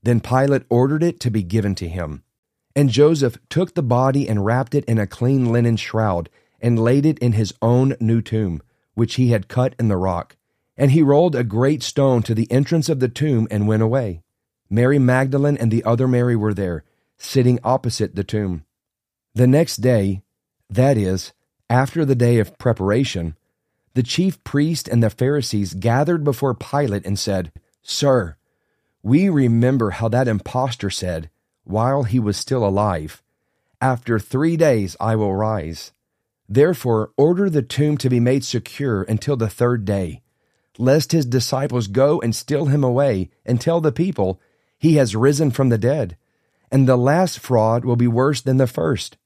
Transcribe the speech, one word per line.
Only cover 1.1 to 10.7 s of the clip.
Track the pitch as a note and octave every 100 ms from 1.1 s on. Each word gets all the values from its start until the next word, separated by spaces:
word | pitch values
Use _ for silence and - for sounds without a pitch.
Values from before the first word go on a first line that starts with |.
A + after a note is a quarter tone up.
| E3+
to | B2+
be | A2
given | F2+ G#2+ G2+ F#2+
to | F2
him. | F#2 D#2+ D2 _ _ _ _ _ -
And | C#3+
Joseph | A#2 D3 E3 C3+ - _
took | - F#3 -
the |
body | C3+ B2 C3 C3+ C#3
and | G#2+ G2+
wrapped | A#2+ C3
it | - -
in | A2+
a | G2+
clean | - A#2+ C3+ B2
linen | A#2 A#2 A2+
shroud | - A2 A2 F2 E2 _ _ _
and | A#2 A#2
laid | A2+ C3+ C#3+
it | D3+
in | B2
his | G#2+ G#2+ -
own | A2+ B2 C3 C3+
new | A2 A#2
tomb, | G#2+ A2 G#2 D#2+ - _ _
which | - A2+ -
he | B2+
had | A2+ F#2
cut | - B2+ -
in | A2+
the | F#2+
rock. | F#2 F2 - _ _ _ _